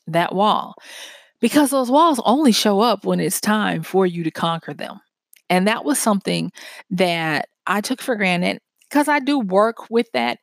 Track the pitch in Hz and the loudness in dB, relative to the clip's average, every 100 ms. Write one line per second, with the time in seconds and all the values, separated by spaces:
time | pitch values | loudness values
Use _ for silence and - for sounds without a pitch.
0 | - 165 175 185 214 - - - - - | -4 -2 0 0 0 0 -4 -14 -20 -20
1 | - - _ - 233 294 277 269 240 285 | -20 -20 _ -4 0 2 2 0 2 4
2 | 339 240 - 262 294 202 214 196 240 196 | 4 4 2 4 4 4 2 2 2 0
3 | 185 180 160 - 214 214 196 170 156 190 | -2 0 -2 -2 0 0 0 -4 -2 2
4 | 185 170 160 - 170 165 - 147 - - | 2 0 -6 -4 -4 -4 -8 -12 -12 -14
5 | _ _ _ _ - 180 202 233 294 269 | _ _ _ _ -2 0 2 0 -2 0
6 | 226 202 185 170 170 - - - - 180 | 0 0 -2 -4 -4 -10 -20 -18 -6 0
7 | 180 170 160 147 - _ - 202 208 254 | 0 0 -2 -4 -6 _ -4 -4 -4 -6
8 | - 214 185 175 180 - _ _ - 285 | -4 -2 0 0 -2 -4 _ _ -4 0
9 | 294 294 262 285 196 190 226 - - 226 | 2 0 0 -2 0 2 2 0 -4 -2
10 | 240 247 233 - | -2 -2 -2 -4